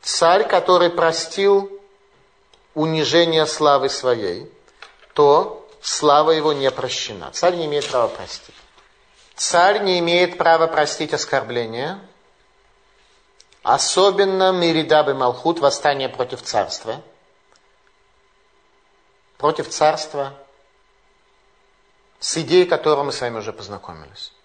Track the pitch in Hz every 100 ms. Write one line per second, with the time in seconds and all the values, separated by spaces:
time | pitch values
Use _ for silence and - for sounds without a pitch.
0 | - - 165 185 220 185 185 180 170 170
1 | 165 160 - - 196 196 196 - _ _
2 | _ _ _ _ _ _ _ - 160 160
3 | 139 160 170 160 151 - 151 139 135 -
4 | 127 117 101 90 139 _ _ _ - _
5 | _ - 147 147 190 - - - - -
6 | 147 143 156 160 151 143 135 127 131 -
7 | - 101 80 - 175 175 156 147 139 127
8 | 117 - 90 - - - _ _ _ _
9 | _ _ _ - - 175 180 208 202 180
10 | 170 175 180 175 170 165 160 156 147 -
11 | 151 147 - 139 113 120 117 113 143 196
12 | - _ _ _ _ _ _ _ _ _
13 | _ _ _ _ _ _ - 131 - -
14 | 196 196 196 190 190 185 170 160 151 156
15 | 143 135 123 120 - - 139 135 156 139
16 | 131 - 123 131 - 113 90 - 113 127
17 | - _ _ _ _ _ _ _ _ _
18 | _ _ _ _ 1017 _ _ _ _ _
19 | _ _ _ _ 143 160 - - 156 156
20 | - 143 139 139 - _ _ _ _ _
21 | _ _ _ _ _ _ _ _ _ _
22 | _ _ - - 160 175 175 156 156 147
23 | 143 - 123 113 104 - 101 98 - 82
24 | 73 - - _